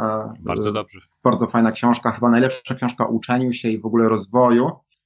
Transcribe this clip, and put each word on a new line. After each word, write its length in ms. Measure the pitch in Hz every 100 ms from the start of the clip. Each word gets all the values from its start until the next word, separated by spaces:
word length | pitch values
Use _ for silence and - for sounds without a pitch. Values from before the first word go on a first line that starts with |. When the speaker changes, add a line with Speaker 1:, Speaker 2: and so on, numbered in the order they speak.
Speaker 1:
E, 260 | 110 110 110 110
Speaker 2:
Bardzo 320 | 85 104 107
dobrze. 280 | 107 101 95 _ _
Speaker 1:
Bardzo 220 | 127 113 117
fajna 260 | 120 113
książka, 400 | 110 120 117 117
chyba 180 | 110 120
najlepsza 440 | 117 131 - -
książka 320 | 131 123 - 113
o 40 |
uczeniu 420 | 113 - 123 127
się 160 | 120 117
i 120 | 107
w 60 | 110
ogóle 220 | 113 110
rozwoju. 640 | 110 95 120 123 120 143 - _ _